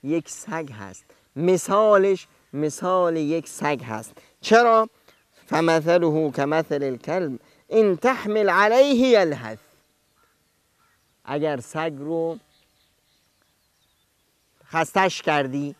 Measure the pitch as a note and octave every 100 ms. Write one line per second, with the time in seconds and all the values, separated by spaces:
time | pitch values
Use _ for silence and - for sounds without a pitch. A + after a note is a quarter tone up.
0 | C3+ E3 D3+ - - E3 D3+ A2 G2 F#2
1 | _ _ _ - E3+ F#3 - G3 A3 G3+
2 | F#3+ F#3+ - _ _ C3+ D3+ - F3+ F#3
3 | F3 E3 D3 E3 D#3 - D3 C#3 A#2+ A2
4 | - - _ _ - A3 A#3+ A3+ A3 _
5 | _ _ _ _ _ D#3+ E3 E3 D#3 F3
6 | E3+ D3+ D#3 C3+ C#3+ D#3 D#3+ D3 C#3 B2
7 | - E3+ E3+ B2 _ _ _ A3 G#3+ F3
8 | B3 B3+ G#3 G#3+ G3+ F3+ G#3 A#3+ C#4+ C4
9 | C4 A3+ F3+ C#3 A2+ A2 _ _ _ _
10 | _ _ _ _ _ _ _ _ _ _
11 | _ _ - C#3+ D3+ C#3 A#2+ D#3+ D#3+ C#3+
12 | C#3+ E3 E3 E3 _ _ _ _ _ _
13 | _ _ _ _ _ _ _ _ _ _
14 | _ _ _ _ _ _ _ D#3+ D#3+ -
15 | F#3+ - - D3+ C3+ C#3 C#3+ C#3